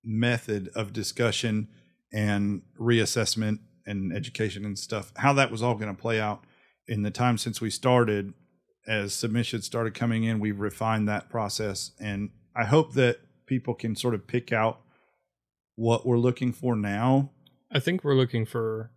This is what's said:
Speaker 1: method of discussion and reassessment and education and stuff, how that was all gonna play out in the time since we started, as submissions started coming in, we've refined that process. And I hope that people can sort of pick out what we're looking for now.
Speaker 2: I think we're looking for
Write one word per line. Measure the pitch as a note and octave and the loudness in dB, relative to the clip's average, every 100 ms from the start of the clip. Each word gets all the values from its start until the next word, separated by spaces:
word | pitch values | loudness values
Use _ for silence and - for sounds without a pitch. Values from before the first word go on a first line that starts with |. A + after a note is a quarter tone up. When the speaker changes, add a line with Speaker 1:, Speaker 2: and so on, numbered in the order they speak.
Speaker 1:
method | A2 G#2+ A#2+ A#2+ - G#2 F#2 | -2 2 2 2 0 -4 -4
of | A2+ G#2 | -6 -6
discussion | G#2+ G2+ - A#2 - A#2 G#2+ G#2 - _ _ _ | -6 -6 0 0 2 0 -2 -4 -12 _ _ _
and | G#2+ G#2 G2+ G2+ G2 - - | -2 0 2 0 -2 -8 -4
reassessment | A#2 A#2 A2 A#2+ G#2+ A2+ G#2+ G#2+ - _ - | 2 2 2 0 -2 -2 -2 -4 -8 _ -8
and | G2+ F#2+ | -6 -4
education | F#2+ A#2 - A2 G2 | -4 -8 -4 -4 -4
and | G#2 G2+ | -8 -8
stuff, | - A2 - - | -6 -8 -8 0
how | C#3 | 2
that | C#3 C3 | 4 2
was | A2 | 2
all | A#2+ A2 | 0 0
gonna | G#2+ | -4
play | F#2+ A2+ A2 | -6 -2 0
out | G#2+ G2+ _ _ _ _ - | -2 -4 _ _ _ _ -6
in | G#2+ | -2
the | G#2 | -2
time | - B2 A#2 | 0 2 2
since | - G#2 | -2 -4
we | G#2+ | -6
started, | - B2+ B2 A2+ G#2 G2 - _ _ _ _ - | 0 4 6 6 2 -4 -12 _ _ _ _ -4
as | A2 G2+ | -2 -2
submissions | - A#2 A2+ A#2 A#2+ | -4 -2 0 0 -4
started | - A#2+ A2+ | -4 -4 -4
coming | - B2 A2+ | 0 0 2
in, | A2+ A2 | 0 0
we've | G#2 G2+ | -2 -2
refined | G#2 - A2 A2 G#2+ | -4 -2 0 2 2
that | G#2 - | 0 -4
process. | A#2 G#2 - G#2+ G2 - _ | -4 -4 -4 -4 -6 -10 _
And | G#2+ G2+ G#2 - _ A#2+ | -6 -6 -8 -12 _ -4
I | |
hope | G#2+ D3 D#3+ | 4 4 4
that | C3+ B2 A#2+ _ _ _ | 2 2 2 _ _ _
people | C3 B2+ | -4 -2
can | A#2 B2 | -4 -4
sort | G#2 B2 | -2 -2
of | A2 - | -2 -2
pick | B2 A#2+ | -4 0
out | A2+ A2 - _ _ _ _ _ _ _ _ _ - | 2 2 0 _ _ _ _ _ _ _ _ _ -2
what | A2+ A#2 | 2 2
we're | B2+ A#2+ | 4 4
looking | B2 A#2+ B2+ | 4 2 -2
for | A#2 B2+ A2+ | -2 -2 0
now. | G2+ G2+ B2 C3+ C#3 _ _ _ _ | 0 2 4 4 2 _ _ _ _
Speaker 2:
I | C#3+ | -2
think | E3 F3+ | 0 -2
we're | D3 C3 | 2 2
looking | B2+ A#2 | 4 0
for | A2 A#2+ A2+ A2 A2+ | -2 -2 -2 -4 -8